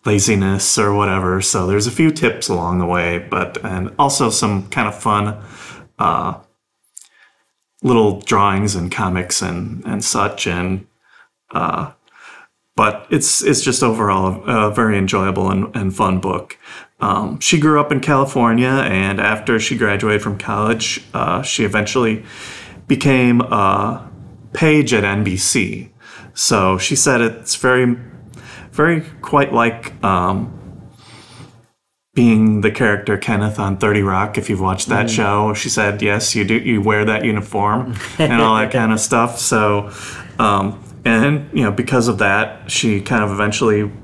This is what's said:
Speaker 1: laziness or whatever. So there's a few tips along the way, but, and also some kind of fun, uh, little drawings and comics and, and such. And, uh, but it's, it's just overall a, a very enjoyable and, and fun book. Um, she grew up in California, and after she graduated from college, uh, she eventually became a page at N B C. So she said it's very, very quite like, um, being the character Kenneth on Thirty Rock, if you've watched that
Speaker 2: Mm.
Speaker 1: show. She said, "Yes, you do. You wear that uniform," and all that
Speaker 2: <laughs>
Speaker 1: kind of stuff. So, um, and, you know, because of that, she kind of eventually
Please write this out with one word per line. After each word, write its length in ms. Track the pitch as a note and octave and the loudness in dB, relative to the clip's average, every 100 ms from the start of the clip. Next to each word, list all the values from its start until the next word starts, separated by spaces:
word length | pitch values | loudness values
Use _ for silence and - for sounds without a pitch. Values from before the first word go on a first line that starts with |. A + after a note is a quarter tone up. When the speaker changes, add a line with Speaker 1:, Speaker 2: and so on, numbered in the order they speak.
Speaker 1:
laziness 720 | - G#2 G2 G#2 F#2+ G2 - - | 2 2 2 2 2 0 0 0
or 160 | G#2 | 2
whatever. 460 | G2+ G2+ F#2+ F2+ F#2 | 2 2 0 0 0
So 260 | F#2+ G2+ F2+ | 0 -2 0
there's 200 | G2+ A2+ | 0 0
a 40 | |
few 180 | A#2+ D#3+ | 2 0
tips 380 | D3+ A#2 - - | 2 -2 -2 -4
along 300 | F2+ E2+ F2+ | -2 -2 -2
the 80 | F2 | 0
way, 320 | F2+ E2+ E2+ | 0 -2 -4
but, 400 | - - F2+ - | -4 -4 -4 -6
and 280 | G#2 F#2 F#2 - | -8 -6 -8 0
also 320 | C#3 - B2 | 0 2 0
some 380 | G#2+ A2 G2+ F#2+ | 2 0 -2 -4
kind 180 | - G#2+ | -4 -4
of 80 | - | -2
fun, 380 | A2 G#2 G#2 G#2+ - - - - - _ | 0 0 0 -6 -14 -20 -20 -20 -20 _
uh, 400 | - - - - _ _ _ _ _ - - _ _ _ _ _ _ _ | 0 0 -4 -8 _ _ _ _ _ -20 -20 _ _ _ _ _ _ _
little 380 | B2+ A#2+ G#2+ F#2+ | 0 4 2 0
drawings 540 | - G#2+ G2+ G2 G#2 | 0 2 4 2 -2
and 160 | G2 F2 | -2 -4
comics 520 | - G2 F#2 F2+ - | -4 -2 -2 -2 -4
and, 420 | F2+ F2 - G2+ | -4 -6 -8 -10
and 200 | A2+ A2 | -6 -6
such. 420 | - A2+ G2 - - | -4 -2 -2 -2 -4
And, 400 | F2 F#2 F#2+ - _ _ _ _ _ _ | -2 -2 -4 -8 _ _ _ _ _ _
uh, 420 | - E2 E2 D3 - _ _ - - - _ _ - | -4 -4 -4 -6 -12 _ _ -20 -20 -20 _ _ 0
but 300 | G#2+ - - | 0 0 -2
it's, 320 | E3 - - | -2 0 0
it's 200 | - C#3+ | 2 2
just 200 | - B2 | 0 2
overall 600 | B2+ A2 G#2 F#2+ F#2+ F#2+ - | 2 2 2 2 0 -2 -2
a, 200 | A#2 G#2+ | 0 2
a 20 | |
very 220 | G#2+ A2+ G2+ | 2 2 2
enjoyable 520 | F#2+ G#2 F#2+ F#2+ F#2+ | 2 0 0 0 0
and, 240 | F#2+ G#2 | 0 -2
and 200 | A#2 G2 | -2 -4
fun 260 | F#2 G2 F#2 | 0 0 0
book. 380 | F#2+ F2 - - - - - _ | -2 -6 -8 -18 -18 -20 -20 _
Um, 400 | G#2 G2+ A2+ - | -2 -2 -2 -4
she 180 | - E3+ | 0 2
grew 220 | D3+ D3+ | 4 4
up 100 | D3 | 2
in 80 | C#3 | 0
California, 680 | C#3 C#3 C3+ C3+ A#2 A2+ B2+ | 2 2 2 2 2 4 2
and 520 | C3+ - F#2+ G2 G2 | 2 0 0 0 0
after 380 | G#2 G#2+ - A2+ | 0 0 0 0
she 160 | - A#2 | 0 0
graduated 460 | G#2+ G2+ G#2+ G#2 | 0 0 0 0
from 160 | G#2+ G2 | -2 -6
college, 680 | - G#2 G#2+ A#2 - - - | -6 -2 0 -2 -2 -6 -8
uh, 280 | - - F2+ | -4 -2 -2
she 220 | C#3 - | -4 -2
eventually 600 | G#2+ G#2+ G#2 C3 A#2 G#2+ - - - - - - - | 0 0 0 0 0 -2 -8 -18 -16 -16 -18 -20 -2
became 540 | C#3+ C#3+ C3 B2 A#2+ | 2 4 4 4 4
a 680 | A#2+ A2+ G2 G2 G#2 B2 - - - - - | 2 2 2 2 -2 -6 -12 -18 -20 -20 -12
page 420 | - D#3+ D3+ B2 | 0 4 4 4
at 100 | A#2 | 2
N 200 | G2+ G2+ | 2 0
B 120 | G2+ F#2 | 0 0
C. 540 | - - F#2 - - _ - - - | 0 0 -2 -6 -14 _ -20 -20 -18
So 440 | - - G#2+ F#2 F#2+ | -6 0 2 2 2
she 160 | - - | 0 0
said 240 | D3 B2+ | 2 4
it's 360 | A2+ - - - | 2 -2 -8 -2
very, 400 | C3 B2+ B2+ A#2+ A#2+ - - - - - - | 2 4 4 0 -6 -20 -20 -20 -20 -20 -12
very 300 | - D#3 E3 - - | 0 2 2 -4 -14
quite 300 | - D3 C#3 | -2 0 2
like, 500 | A#2+ A#2 A2+ - - | 2 0 -2 -12 -6
um, 480 | G2+ F#2 F2+ G2 F#2+ - - - - - - - - - - - _ _ _ _ _ | 0 0 0 -2 -6 -10 -18 -20 -20 -20 -20 -20 -20 -20 -20 -20 _ _ _ _ _
being 480 | - A#2+ A2 A2 G#2+ | 2 4 6 6 4
the 80 | G#2 | 2
character 480 | G2+ A#2 G#2 - G2 | 2 0 0 0 -2
Kenneth 400 | - G#2 G#2+ G#2+ | 0 0 0 -2
on 180 | G2+ F#2+ | -2 0
Thirty 240 | G#2+ G#2 | 2 2
Rock, 360 | G2 F#2 G#2 G#2+ | 2 0 0 -2
if 100 | G#2+ | -2
you've 120 | G2+ | -2
watched 280 | F#2+ F#2+ - | 0 -2 -2
that 180 | G#2 A2+ | 0 0
Speaker 2:
Mm. 100 | A2 | 0
Speaker 1:
show. 380 | G#2+ G#2 G#2+ | 0 2 0
She 140 | G#2 - | -2 -4
said, 320 | A2 G#2 G2+ | 0 0 0
"Yes, 340 | G#2+ G#2 A2+ | 0 0 0
you 100 | G#2+ | -2
do. 100 | G2 | 0
You 260 | A2 - A2 | 0 0 0
wear 240 | G#2 G#2 | 2 2
that 200 | G#2 G#2+ A#2+ | 2 0 0
uniform," 680 | G#2+ G2 G2+ G2+ A2 B2+ A2+ - - | -2 -4 -2 0 0 -4 -8 -10 -2
and 220 | D3+ A#2+ | 0 2
all 160 | A2+ A2 | 4 2
that 140 | G#2+ | 2
Speaker 2:
<laughs> 60 | B2+ | 0
Speaker 1:
kind 120 | A2+ | 0
of 80 | A2 | 0
stuff. 380 | - B2 A#2+ A#2+ | 2 2 0 -2
So, 520 | - A2+ G#2 G#2 G2+ - - - - - | 0 2 2 0 -4 -12 -14 -14 -16 -2
um, 440 | A2 G2+ G2 - - - | 0 2 0 -6 -16 -6
and, 460 | A#2+ A2+ C#3+ D3 C#3+ | 0 4 4 0 -2
you 100 | - | -2
know, 80 | A2+ | 0
because 360 | G2+ A#2+ C3 A#2 | 0 0 2 2
of 100 | G2+ | 2
that, 520 | G#2 G2+ A2 - - | 2 2 -2 -6 -6
she 300 | - A#2+ G2+ | -2 0 -2
kind 200 | G2 A#2+ | 0 0
of 80 | G#2 | 0
eventually 600 | G2 G#2 G#2+ A#2 G#2 G#2 - | 0 -2 2 2 2 0 -6